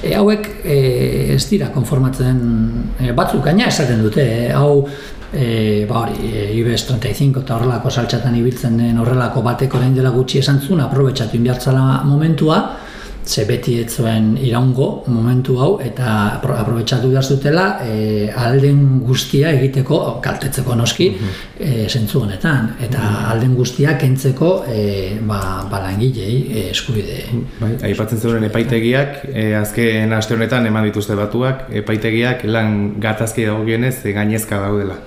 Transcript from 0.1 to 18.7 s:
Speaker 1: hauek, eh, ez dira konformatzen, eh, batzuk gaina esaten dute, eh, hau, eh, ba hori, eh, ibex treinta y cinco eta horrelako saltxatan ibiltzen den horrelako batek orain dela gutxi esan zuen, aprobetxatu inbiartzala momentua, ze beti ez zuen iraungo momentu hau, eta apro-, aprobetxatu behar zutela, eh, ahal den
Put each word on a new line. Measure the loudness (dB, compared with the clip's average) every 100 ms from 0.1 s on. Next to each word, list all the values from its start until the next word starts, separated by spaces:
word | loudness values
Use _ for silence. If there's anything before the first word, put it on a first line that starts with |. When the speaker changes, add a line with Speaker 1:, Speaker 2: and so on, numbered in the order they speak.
| 2
Speaker 1:
hauek, | 4 2 -2 -8
eh, | 0 2 2 2 0 0 2 0
ez | 2
dira | 0 0
konformatzen, | -2 0 2 2 2 0 2 2 2 0 0 -4 -2
eh, | -2
batzuk | 0 0 0
gaina | 2 4 2
esaten | 2 2 2
dute, | 2 2 2 2 0
eh, |
hau, | 2 4 4 2 -6 -14 -14 -10
eh, | -2 0 2 2 2 0
ba | -2
hori, | -2 -4 -4
eh, | -4 -2 0
ibex | 0 0 -2
treinta | -2 -2
y |
cinco | 0 0 0
eta | -2 -2
horrelako | 0 0 -2
saltxatan | -2 -2 0 0 2
ibiltzen | 0 0 0 2
den | 2 2
horrelako | 2 2 0 0
batek | 0 0 0 2
orain | 2 2
dela | 2
gutxi | 2 0 2
esan | 2 2
zuen, | 2 0
aprobetxatu | 2 2 2 0 -2 0
inbiartzala | 0 0 2 2 4 2
momentua, | 2 4 4 2 4 2 0 -6 -14 -16 -14 -10 -6
ze | -2 0
beti | 0 0 -2
ez | -2
zuen | -2 0 2 2 2
iraungo | 2 2 2 2 0 -2 -2
momentu | 0 2 2 2 2
hau, | 2 0
eta | -2 -4 -2 2 0 -2
apro-, | -4 -2
aprobetxatu | 0 -2 0 0 2
behar | 2
zutela, | 2 0 2 2 2 -2
eh, | -4 -2 0 0 -2 -2
ahal | 0 4
den | 4